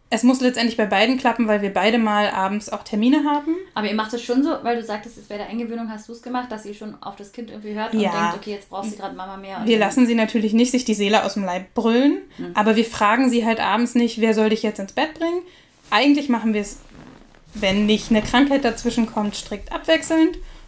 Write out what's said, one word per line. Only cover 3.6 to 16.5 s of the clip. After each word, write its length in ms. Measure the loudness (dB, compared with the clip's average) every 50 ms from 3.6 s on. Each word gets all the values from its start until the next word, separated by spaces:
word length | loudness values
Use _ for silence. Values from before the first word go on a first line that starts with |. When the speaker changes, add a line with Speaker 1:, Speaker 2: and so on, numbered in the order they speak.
| -6 -8 _
Speaker 2:
Aber 160 | -6 -4 -2
ihr 60 | -2
macht 180 | -2 -4 -4 -6
es 100 | -8 -6
schon 200 | -2 0 0 2
so, 80 | 0 -2 -2 -2
weil 140 | -4 -4
du 60 | -4 -4
sagtest, 320 | -6 -8 -10 -10 -14 -18
es 140 | -20 -16 -14
wäre 80 | -12 -12
der 100 | -10 -8
Eingewöhnung, 400 | -8 -8 -8 -8 -8 -8 -10 -10
hast 220 | -10 -12 -14 -16
du's 100 | -18 -16
gemacht, 320 | -12 -8 -8 -8 -6 -8 -10
dass 140 | -12 -12
ihr 80 | -14 -14
schon 280 | -14 -14 -16 -16 -14 -14
auf 140 | -14 -14
das 160 | -14 -18 -18 -16
Kind 160 | -16 -16 -14
irgendwie 240 | -14 -14 -12 -8 -6
hört 220 | -6 -4 -2 0
und 60 | 2
Speaker 1:
Ja. 120 | 2 2 2
Speaker 2:
denkt, 220 | 0 0 -2 -2
„Okay, 160 | -4 -8 -10
jetzt 180 | -10 -10 -12 -12
braucht 220 | -10 -8 -8 -8
sie 60 | -8
grad 200 | -8 -10 -10 -10
Mama 220 | -10 -12 -12 -12 -14
mehr.“ 220 | -14 -12 -10 -4
Und 60 | 0
Speaker 1:
Wir 120 | 2 2 4
Speaker 2:
dann 100 | 2 2
Speaker 1:
lassen 180 | 4 4 4
sie 80 | 4 4
natürlich 380 | 2 2 2 0 0 0 2 4
nicht 180 | 4 4 4 2
sich 120 | 0 0
die 80 | 0 0
Seele 320 | 2 2 2 2 2 2
aus 80 | 0 -2
dem 120 | -4 -4
Leib 260 | -4 -4 -6 -8 -6 _
brüllen, 460 | -2 0 2 4 4 4 4 2 0 -4 -10 -12
Speaker 2:
Mhm. 140 | -10 -10 -4 -2
Speaker 1:
aber 240 | 0 2 4 4
wir 80 | 4 2
fragen 460 | 0 0 0 2 2 4 4 4 2
sie 160 | 2 2 2
halt 140 | 0 0 0
abends 340 | 0 0 0 0 0 0 2
nicht, 260 | 2 2 2 0 0
„Wer 140 | 2 2 4
soll 160 | 4 2 2
dich 120 | 2 0 0
jetzt 160 | -4 -4 -6
ins 140 | -8 -6 -4
Bett 220 | -4 -4 -4 -4
bringen?“ 260 | -4 -4 -2 -2 -4 -6 -8 -14 -20 _ _ _ _ _ -2
Eigentlich 400 | 0 4 4 4 4 4 2 0
machen 240 | -2 0 0 -2